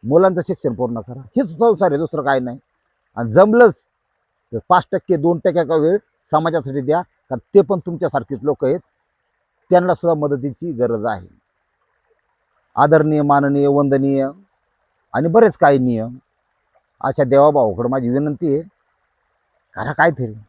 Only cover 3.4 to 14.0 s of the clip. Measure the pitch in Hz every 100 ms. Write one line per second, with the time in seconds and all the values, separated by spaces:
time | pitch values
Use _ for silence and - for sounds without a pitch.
3.4 | 208 233 233 - - _ _ _ _ _
4.4 | _ 113 _ 180 - 190 - 170 160 170
5.4 | - 165 151 165 156 202 _ _ - 151
6.4 | 165 160 135 139 127 160 180 _ _ 127
7.4 | _ 202 170 190 - 170 170 143 113 131
8.4 | 139 143 131 170 _ _ _ _ _ _
9.4 | _ _ _ 180 180 165 170 156 147 139
10.4 | 139 123 170 123 120 113 110 101 90 _
11.4 | _ _ _ _ _ _ _ _ _ _
12.4 | _ _ _ - 147 156 156 151 143 143
13.4 | 139 143 143 143 143 139